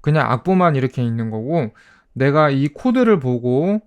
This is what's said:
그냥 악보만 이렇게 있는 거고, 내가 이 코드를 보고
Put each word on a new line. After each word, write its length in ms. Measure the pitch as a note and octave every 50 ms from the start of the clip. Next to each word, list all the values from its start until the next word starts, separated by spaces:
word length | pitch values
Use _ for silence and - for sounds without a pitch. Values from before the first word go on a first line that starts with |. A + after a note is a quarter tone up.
그냥 280 | - D3+ D3+ D#3 C3 A2
악보만 460 | B2 A#2 - F3 F#3+ F#3 F3+ E3+ D3
이렇게 260 | C3+ B2+ B2+ - -
있는 280 | B2 A#2 A2+ A#2 A2+ A2+
거고, 400 | A2 A2 A2+ C3+ E3+ E3+ B2+ A2 _ - _ _ _ _ _ _
내가 380 | _ B2 C3 C#3+ C#3+ D#3 D#3 D3
이 180 | C#3 C3+ C#3 D3
코드를 500 | - - - B3+ A#3 B3+ B3 A3+ G#3+ E3+
보고 640 | B2+ B2+ B2 A#2 A#2+ B2 B2 C3 E3 F#3+ G#3 G#3+ _